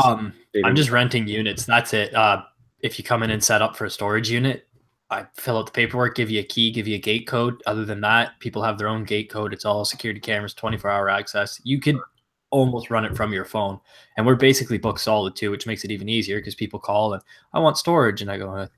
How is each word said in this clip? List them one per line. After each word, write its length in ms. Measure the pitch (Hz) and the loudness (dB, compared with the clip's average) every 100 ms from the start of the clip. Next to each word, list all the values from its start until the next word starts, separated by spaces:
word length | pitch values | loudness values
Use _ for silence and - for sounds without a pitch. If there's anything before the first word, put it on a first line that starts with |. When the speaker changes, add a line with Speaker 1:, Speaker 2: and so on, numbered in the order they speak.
| 131 | 4
Speaker 1:
Um, 140 | 110 | 2
I'm 140 | 107 - _ | -4 -10 _
Speaker 2:
Even 220 | 107 117 135 | 0 4 4
Speaker 1:
just 160 | 135 | 4
renting 360 | 120 123 123 107 | 4 2 2 0
units. 380 | 107 107 104 - | -2 -2 -4 2
That's 280 | 117 117 | 2 4
it. 200 | 110 104 | 0 0
Uh, 300 | 113 107 95 - _ _ _ | 4 4 4 -2 _ _ _
if 200 | 113 - | -8 -6
you 40 | |
come 200 | - 120 | -2 0
in 80 | 110 | 0
and 120 | 107 | 0
set 180 | - 107 | 2 4
up 120 | 110 - | 2 0
for 100 | 104 | -8
a 40 | |
storage 400 | - 101 110 110 | -4 -2 0 0
unit, 380 | 117 131 123 - _ _ _ _ | 0 0 -2 -10 _ _ _ _
I 160 | 104 - | -8 -8
fill 240 | - - 113 | -8 -4 -2
out 80 | 107 | -2
the 40 | |
paperwork, 440 | - 113 123 123 123 | -2 0 0 0 0
give 140 | 110 | -2
you 100 | 110 | -2
a 40 | |
key, 280 | 101 - 113 | -2 0 0
give 160 | 117 107 | 0 -2
you 80 | 101 | -2
a 40 | |
gate 280 | 107 113 113 | 0 -2 -2
code. 340 | 123 120 120 - | -2 -2 -2 -4
Other 160 | 107 107 | -4 -4
than 160 | 101 | -2
that, 380 | 104 113 117 - | 2 2 2 -4
people 220 | 117 107 | -8 -4
have 140 | 110 101 | -2 -2
their 100 | 104 | -2
own 180 | 110 101 | -2 -2
gate 240 | 107 110 | -4 -4
code. 240 | 107 104 | -6 -6
It's 120 | 98 107 | -4 -2
all 200 | 104 101 | 0 -2
security 340 | - 113 104 | -6 -8 -8
cameras, 340 | - 104 101 | -4 -4 -6
twenty-four 360 | - 110 110 101 | -8 -6 -4 -2
hour 200 | 101 98 | 0 0
access. 500 | 101 104 104 101 - | 0 -2 -4 -4 -6
You 160 | 120 139 | -4 0
could 180 | 147 135 82 _ _ _ _ 139 | 0 0 -4 _ _ _ _ 2
almost 300 | 127 123 - | 2 0 -2
run 160 | 117 107 | -2 0
it 100 | - | -2
from 180 | 107 | -2
your 120 | 98 92 | -4 -4
phone. 340 | 110 98 98 - - _ - | -4 -4 -6 -14 -20 _ 2
And 100 | 113 | 4
we're 100 | 127 135 | 6 6
basically 280 | 135 117 110 | 6 2 -2
book 200 | 113 92 | -2 -2
solid 360 | - 107 95 - | 0 2 0 -2
too, 160 | 104 | -4
which 160 | 101 - | -4 -6
makes 160 | 104 101 | -8 -6
it 60 | |
even 180 | 104 101 | -6 -2
easier 320 | 113 95 104 | -2 -2 -4
'cause 140 | 101 - | -6 -8
people 240 | 104 104 | -8 -6
call 340 | - 104 107 | -2 2 2
and, 100 | 98 - - _ | -2 -8 -20 _
"I 60 | - | 2
want 180 | 160 143 | 2 2
storage." 440 | - 170 117 101 | 2 4 4 2
And 100 | 101 | -4
I 60 | 98 | -6
go, 120 | 98 98 | -6 -8
"Uh, 120 | 95 | -10